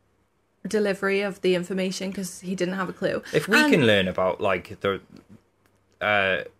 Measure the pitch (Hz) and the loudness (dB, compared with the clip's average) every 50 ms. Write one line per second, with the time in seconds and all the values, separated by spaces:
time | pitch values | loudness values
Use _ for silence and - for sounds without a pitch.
0 | _ _ _ _ _ _ _ _ _ _ _ _ - 190 214 214 208 202 190 190 | _ _ _ _ _ _ _ _ _ _ _ _ -10 -4 -2 0 0 0 -2 -2
1 | - 196 196 196 202 202 185 - - 180 180 180 180 - 202 185 185 190 185 - | -2 -2 -2 0 -2 -4 -6 -2 0 0 0 0 0 -4 -4 -4 -2 -2 -4 -6
2 | 190 190 196 - 190 180 - - - 180 190 185 180 180 185 190 185 175 180 - | -6 -8 -8 -8 -8 -10 -10 -12 -8 -8 -4 -4 -2 -4 -2 -4 -6 -6 -6 -4
3 | 196 165 - - - - - 156 156 - 208 294 302 302 240 175 131 110 104 98 | -4 -2 -2 -4 -6 -2 -2 -2 0 2 2 4 4 6 4 6 6 6 6 4
4 | 95 92 87 - 92 92 - - - 101 95 90 - - 101 - - 101 98 92 | 4 2 0 0 0 0 0 0 0 0 0 -2 -4 -8 -12 -4 -2 -2 -2 -2
5 | - - - - - _ 98 - _ _ _ _ _ _ _ _ _ _ _ - | -6 -14 -20 -20 -20 _ -20 -20 _ _ _ _ _ _ _ _ _ _ _ -4
6 | 87 104 104 101 98 95 92 73 - - _ _ | 0 0 2 2 2 2 0 0 -2 -8 _ _